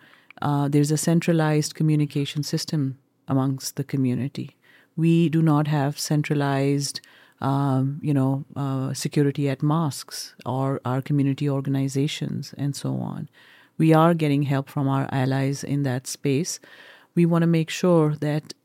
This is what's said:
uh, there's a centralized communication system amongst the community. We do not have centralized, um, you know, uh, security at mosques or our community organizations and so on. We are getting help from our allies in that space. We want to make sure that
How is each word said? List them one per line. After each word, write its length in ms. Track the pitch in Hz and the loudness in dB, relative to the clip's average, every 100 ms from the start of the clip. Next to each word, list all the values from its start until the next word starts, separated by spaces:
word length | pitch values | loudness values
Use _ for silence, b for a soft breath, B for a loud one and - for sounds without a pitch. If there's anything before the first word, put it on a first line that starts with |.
| B B B - | B B B -6
uh, 260 | 147 143 143 | -2 0 2
there's 220 | 143 147 | 2 2
a 80 | 151 | 2
centralized 760 | - 165 175 165 156 151 151 - | 2 2 4 2 2 2 0 0
communication 680 | 156 151 147 147 143 151 | 2 2 0 -2 -4 -4
system 560 | 143 160 - 160 135 131 _ _ - | -4 -4 -2 -2 -2 -6 _ _ -2
amongst 480 | 135 135 135 - - | 0 0 -2 -6 -8
the 80 | |
community. 720 | 135 139 127 123 135 - 131 - b b b - | -4 -2 0 0 -4 -8 -12 -16 b b b 0
We 320 | 165 165 170 | 4 4 4
do 140 | 160 | 4
not 240 | 160 147 151 | 4 2 2
have 320 | 151 139 143 | 0 0 -2
centralized, 1000 | - 151 147 147 139 139 139 143 139 - b b b b | -2 -2 0 0 0 0 0 0 -2 -8 b b b b
um, 600 | 135 139 139 131 135 143 | -2 0 2 2 0 -2
you 120 | 151 | 0
know, 320 | 143 131 135 143 - | 2 2 0 -6 -6
uh, 380 | 139 135 135 | -4 -4 -4
security 540 | 131 151 156 143 139 143 | -6 -2 2 2 0 -2
at 160 | 131 | -2
mosques 680 | 147 156 151 - - - - - - | 0 0 -2 -4 -12 -14 -16 -12 -6
or 360 | 131 135 135 120 | -4 -2 -4 -4
our 160 | 131 | -4
community 480 | - 147 139 135 147 | -2 0 0 0 -2
organizations 1040 | 139 139 135 135 135 147 - 139 - 139 - | -2 -2 -2 -2 -2 -2 -4 -6 -8 -10 -6
and 180 | 143 135 | -6 -4
so 200 | 135 131 | -6 -4
on. 340 | 117 - 147 b b b b - | -6 -8 -12 b b b b 0
We 160 | 160 | 4
are 200 | 160 165 | 6 6
getting 300 | 170 151 143 | 4 2 0
help 260 | 143 139 139 | 0 -2 -2
from 180 | 147 135 | -2 0
our 200 | 135 135 | 0 -2
allies 520 | 135 131 135 135 139 | -2 0 0 -2 -4
in 200 | - 143 | -4 -2
that 240 | 143 127 - | -2 -4 -6
space. 520 | - 143 135 175 - B B B B B 175 | -6 -2 0 -2 -8 B B B B B 0
We 100 | 170 | 2
want 180 | 170 | 4
to 40 | 170 | 4
make 220 | 165 160 | 2 0
sure 460 | - 185 170 151 151 | -2 2 4 4 0
that 360 | 147 151 - - | -4 -4 -6 -14